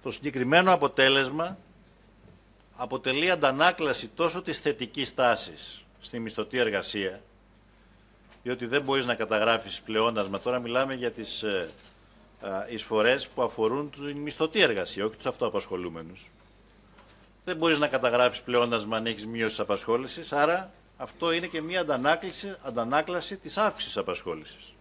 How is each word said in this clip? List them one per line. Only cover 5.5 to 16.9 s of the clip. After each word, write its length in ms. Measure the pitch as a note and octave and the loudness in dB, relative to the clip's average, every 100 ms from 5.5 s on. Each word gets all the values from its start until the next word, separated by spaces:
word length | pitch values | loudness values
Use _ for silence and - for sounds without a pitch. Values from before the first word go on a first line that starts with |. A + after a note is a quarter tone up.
| D#2+ - - - _ | -10 -16 -16 -20 _
στη 180 | - A#2+ | -12 -8
μισθωτή 400 | A2+ A2 G#2+ C3 | -8 -6 -4 0
εργασία, 640 | A2+ G2+ F2+ G#2 F#2+ F#2+ - _ _ _ _ _ _ _ _ _ _ - | 0 0 -2 -4 -4 -6 -18 _ _ _ _ _ _ _ _ _ _ -14
διότι 240 | A#2+ B2+ A#2+ | -8 -6 0
δεν 160 | C3+ | 0
μπορείς 240 | C3+ C3+ B2 | 2 0 2
να 80 | |
καταγράφεις 640 | A#2 A2 A2 A2 A2+ G2 - | 0 0 2 4 2 0 -12
πλεόνασμα. 600 | - A2 A2+ A2 G2 G2 | -4 2 2 0 -4 -4
Τώρα 180 | B2 B2 | -2 -2
μιλάμε 360 | A#2+ B2 C3+ | -2 -2 -2
για 160 | C3 A#2+ | -2 -4
τις, 320 | A2+ G#2+ - | -6 -8 -6
ε, 280 | G#2+ F#2+ E2 - - _ _ - - _ | -2 -2 -4 -10 -20 _ _ -20 -20 _
ε, 320 | G2 F#2+ G#2+ | -8 -6 -6
εισφορές 540 | A#2 - A2 A2 C3+ - | -10 -2 2 4 2 -2
που 140 | - | -4
αφορούν 480 | B2 - A2 C3 D3 | -4 0 -2 0 -6
την 260 | C#3 C#3+ C#3+ | -10 -10 -8
μισθωτή 440 | D3 - D#3+ G#3+ | -8 -2 -2 4
εργασία, 440 | D#3+ G2+ F2 - | 4 2 -4 -2
όχι 120 | G#2+ - | -4 -4
τους 100 | C3+ | -8
αυτοαπασχολούμενους. 1040 | - A2+ G2 - F#2 F2+ E2 E2 F#2+ - _ _ _ _ _ _ | -2 -2 -2 -4 -6 -8 -10 -14 -18 -20 _ _ _ _ _ _